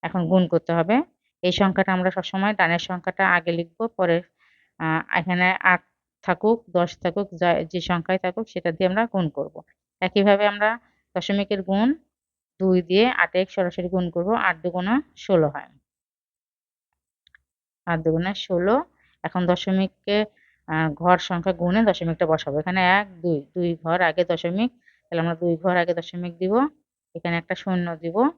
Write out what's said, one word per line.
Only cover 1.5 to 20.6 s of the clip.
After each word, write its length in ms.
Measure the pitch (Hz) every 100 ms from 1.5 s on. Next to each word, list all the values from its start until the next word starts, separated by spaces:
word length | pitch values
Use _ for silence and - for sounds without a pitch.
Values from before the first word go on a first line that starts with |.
সংখ্যাটা 400 | 180 196 185 190
আমরা 180 | 185 185
সবসময় 440 | 185 180 190 196
ডানের 240 | 208 170 170
সংখ্যাটা 460 | - 180 185 - 190
আগে 240 | 175 170
লিখব, 360 | 170 170 _ 226
পরে, 340 | - 180 170 180 _ _ _ _ _
আহ, 400 | 160 160 - -
এখানে 340 | 175 180 180 185
আট 220 | 185 180 _ _ _ _
থাকুক, 420 | - 180 214 226 -
দশ 280 | 175 175 -
থাকুক, 300 | 180 175 202
যা, 280 | 165 175 170
যে 180 | 160 180
সংখ্যায় 380 | - 180 165 190
থাকুক 300 | 185 180 220
সেটা 220 | - 170
দিয়ে 160 | 165 185
আমরা 180 | 196 233
গুণ 220 | 196 165
করব। 340 | 143 156 160 - _ _ _
একইভাবে 460 | 190 202 202 202 208
আমরা 320 | 202 214 233 _ _ _ 185
দশমিকের 460 | - 202 202 202
গুণ 320 | 185 196 233 320 _ _ _ _ _ _
দুই 220 | 185 185
দিয়ে 240 | 170 185 240
আটে 360 | - 170 185 190
সরাসরি 380 | - 180 175 175
গুণ 220 | 185 175
করব। 180 | 170 175
আট 220 | 233 190 165
দুগুণা 460 | 175 180 185 247 - -
ষোলো 320 | - 185 151
হয়, 200 | 139 - _ _ _ _ _ _ _ _ _ _ _ _ _ _ _ _ _ _ _ _ _ -
আট 140 | 165
দুগুণা 340 | 160 160 180
ষোলো। 500 | 202 - 180 180 247 349 _ _ _
এখন 240 | 160 180 180
দশমিককে, 760 | 175 - 190 190 _ - 208 214 _ _ _